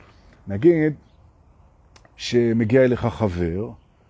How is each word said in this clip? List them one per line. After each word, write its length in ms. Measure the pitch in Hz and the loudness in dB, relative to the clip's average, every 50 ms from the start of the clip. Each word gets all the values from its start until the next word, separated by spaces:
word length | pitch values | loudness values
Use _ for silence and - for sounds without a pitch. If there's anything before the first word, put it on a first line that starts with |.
| - - _ _ _ - - _ - 98 | -20 -20 _ _ _ -20 -20 _ -10 -8
נגיד 460 | 98 107 131 175 170 160 156 156 147 - _ _ _ _ _ _ _ _ _ _ _ _ _ _ _ _ _ _ _ - _ _ _ | -4 2 2 4 4 4 0 -2 -4 -6 _ _ _ _ _ _ _ _ _ _ _ _ _ _ _ _ _ _ _ -20 _ _ _
שמגיע 680 | - - - 123 120 120 117 113 117 117 107 123 131 131 | -16 -8 -2 0 2 2 2 2 0 0 2 2 4 4
אליך 220 | 123 120 95 104 | 2 0 -2 -4
חבר, 640 | 113 - - 113 101 85 87 87 82 82 95 110 120 117 - _ _ _ _ _ | -4 -4 -2 -4 -4 -2 -2 -4 -4 -4 -6 -8 -10 -12 -18 _ _ _ _ _